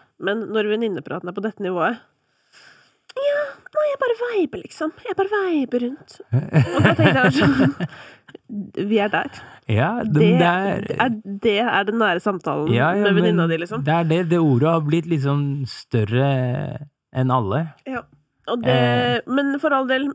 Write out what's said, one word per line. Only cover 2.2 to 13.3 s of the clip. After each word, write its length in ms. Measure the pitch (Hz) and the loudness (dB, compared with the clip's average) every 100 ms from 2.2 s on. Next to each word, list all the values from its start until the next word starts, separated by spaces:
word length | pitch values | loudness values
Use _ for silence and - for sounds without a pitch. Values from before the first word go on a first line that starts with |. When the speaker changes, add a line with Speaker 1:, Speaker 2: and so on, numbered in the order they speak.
| _ _ _ - - - _ _ _ - | _ _ _ -20 -20 -20 _ _ _ -4
Speaker 1:
«Ja, 220 | 571 571 571 - - | -2 -2 -4 -10 -8
nei, 100 | 605 605 | -2 -2
jeg 80 | 554 | 0
bare 180 | 494 453 480 440 | -2 -2 -2 -2
viber, 200 | 302 185 | -2 -4
liksom. 300 | - - 311 - | -14 -8 -8 -8
Jeg 120 | 480 381 | -8 -4
bare 120 | 392 415 381 | -2 0 0
viber 280 | 320 247 247 | -2 0 -2
rundt.» 400 | 240 277 - - - | -4 -8 -18 -20 -2
Speaker 2:
<laughs> 440 | 123 147 156 135 349 | -2 2 2 2 4
Speaker 1:
Og 60 | |
da 120 | - | 4
tenkte 280 | - 311 269 | 6 4 4
jeg 80 | 254 | 2
sånn, 560 | 269 - 262 269 - 175 - - - _ - - 208 190 - 202 | 4 2 4 2 0 -8 -10 -20 -20 _ -20 -12 -10 -10 -6 0
vi 100 | 214 | 0
er 100 | 202 | 2
der. 220 | 165 - - - - - | -2 -4 -12 -20 -14 -2
Speaker 2:
Ja, 340 | 107 151 240 | 2 2 0
det, 100 | 226 | 0
Speaker 1:
Det 240 | 147 170 170 | 4 6 6
Speaker 2:
det 80 | 170 | 4
er 380 | 180 196 - - - | 4 0 -4 -4 -2
Speaker 1:
er, 100 | 247 214 196 202 | -2 -2 -8 -2
det 160 | 233 202 | 0 2
er 240 | 240 190 | 0 0
den 140 | 202 226 | 0 0
nære 220 | 214 170 | 2 0
samtalen 480 | 208 185 160 147 151 | -2 -4 -2 -2 0
Speaker 2:
Ja, 200 | 117 147 | 2 2
ja, 80 | 196 | 2
Speaker 1:
med 100 | 208 | 2
venninna 320 | 190 175 | 4 4